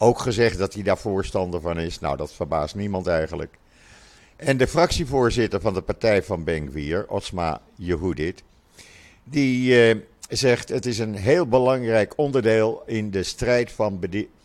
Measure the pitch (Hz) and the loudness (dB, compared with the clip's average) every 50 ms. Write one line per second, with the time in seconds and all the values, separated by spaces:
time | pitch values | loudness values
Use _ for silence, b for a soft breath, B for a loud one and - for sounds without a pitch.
0 | 107 120 123 - - 127 107 113 117 110 95 90 98 95 - 104 98 101 92 - | 2 4 4 2 -2 -2 0 2 2 2 2 0 -4 -4 -4 -4 0 0 0 0
1 | - 110 98 98 92 - - 98 92 90 87 85 78 85 85 82 82 80 - - | -2 -2 -2 -2 -4 -4 -4 -4 -4 -2 -4 -6 -4 -4 -4 -4 -4 -6 -6 -6
2 | 82 73 69 67 76 - - - 87 71 82 78 76 76 - 101 104 101 98 92 | -4 -4 -4 -4 -6 -8 -8 -10 -6 -4 -2 -2 -2 -4 -6 -8 -6 -4 -4 -4
3 | 90 90 85 80 80 78 82 76 76 - - _ _ b b b b b b b | -2 0 0 0 -2 -4 -6 -8 -10 -10 -14 _ _ b b b b b b b
4 | b b b b b b b - 156 143 139 127 131 - - 165 175 - - - | b b b b b b b -6 -2 -2 2 2 2 2 4 2 2 2 2 -2
5 | 165 123 139 135 123 113 101 123 113 95 98 98 85 107 92 92 - - - - | -2 0 2 2 2 2 2 2 0 0 -2 -2 -2 -2 -2 -2 -4 -4 -6 -2
6 | - 113 104 95 - - 98 82 78 80 82 78 76 67 69 76 71 73 82 98 | 0 2 2 2 2 0 -4 -4 -2 -2 -2 -2 -4 -6 -8 -6 -4 -4 -4 -4
7 | - - - 101 - - 98 90 85 80 78 - - _ _ - 85 87 87 73 | -4 -4 -6 -6 -6 -6 -6 -4 -4 -4 -4 -6 -10 _ _ -10 -4 -2 -2 -2
8 | 90 92 78 - 78 87 92 - - _ B B B B B B B B B B | -2 -4 -2 -2 -4 -4 -6 -8 -16 _ B B B B B B B B B B
9 | B B B B B 123 143 147 139 131 127 123 127 127 123 120 117 113 113 104 | B B B B B -6 -2 0 0 2 2 2 4 6 6 8 8 8 6 2
10 | - - _ _ - - 117 110 135 127 120 117 - - - 127 101 123 113 110 | -2 -10 _ _ -14 -8 -4 0 2 2 2 2 0 -4 -6 -4 -4 -4 -4 -4
11 | 113 110 104 98 92 123 151 180 165 120 123 127 127 127 135 127 120 113 113 110 | -4 -4 -4 -2 2 2 4 4 4 4 2 4 4 4 2 2 0 2 2 2
12 | 101 - - - 151 139 131 131 107 113 110 110 110 113 110 - - - 117 110 | 2 2 0 -2 -2 0 0 2 4 4 4 4 4 2 0 -4 -6 -4 -4 -4
13 | 107 104 95 95 87 - - - 123 120 123 123 120 - - - 107 104 98 90 | -2 -2 -2 -2 -4 -4 -4 -2 0 2 2 2 2 0 -2 -2 -2 -2 -2 -4
14 | 92 87 92 104 - - - _ | -6 -4 -4 -4 -4 -6 -10 _